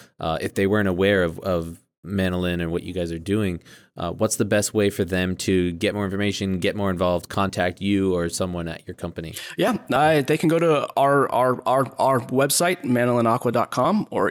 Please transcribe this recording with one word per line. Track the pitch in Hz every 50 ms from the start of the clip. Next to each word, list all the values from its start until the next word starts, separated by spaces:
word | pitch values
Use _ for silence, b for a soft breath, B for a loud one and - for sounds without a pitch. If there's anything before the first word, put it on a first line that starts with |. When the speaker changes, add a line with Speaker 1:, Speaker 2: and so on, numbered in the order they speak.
| b b b b
Speaker 1:
Uh, | 82 82 80 76
if | - - -
they | 110 98 95
weren't | 104 107 101 95
aware | 90 87 95 98 104 95 90
of, | 82 80 -
of | - 98 90 85 82 85 85 - _ _ _ _ -
Manolin | 82 101 98 95 92 90 90 90 90 87 87
and | 85 82 85
what | 85 -
you | 92 90
guys | 90 87 82 82
are | 82
doing, | 82 98 98 110 107 95 87 82 b b b b b b b
uh, | - 85 85
what's | 87 90 107 104 -
the | - 117
best | 98 107 104 104 - -
way | 107 101 101
for | 98 - 101
them | 85 92 90 92 92 92 -
to | - - 95 92 90 90
get | 87 82 - 101 95
more | 104 101
information, | 95 98 98 101 104 95 - 98 98 95 90
get | 87 98 90
more | 104 101 98
involved, | 92 82 92 90 90 87 - -
contact | - 104 98 92 - 101 90 90 87 -
you | 98 98 101 98 98 95 90
or | 87 85 85
someone | - - 95 92 87 87 85 82
at | 80 80 -
your | - -
company? | - - 87 - - 82 80 - B B B B B
Speaker 2:
Yeah, | - - 233 - - - 131
I, | 131 151 156 160 151 135
they | - 151 160
can | - 160
go | 160 165
to | 165 165 156 139 120 - - -
our, | 139 139 143 143 131 -
our, | - 120 123 127 127 123 -
our, | - 127 135 131 131 - -
our | 110 131 135 123
website, | - - 127 127 135 143 139 - 170 175 185 - -
manolinaqua | 135 123 120 120 123 120 120 117 113 117 123 - 123 113
dot | 120 104 -
com, | - 123 127 160 196 214 170 -
or | - 104 95 -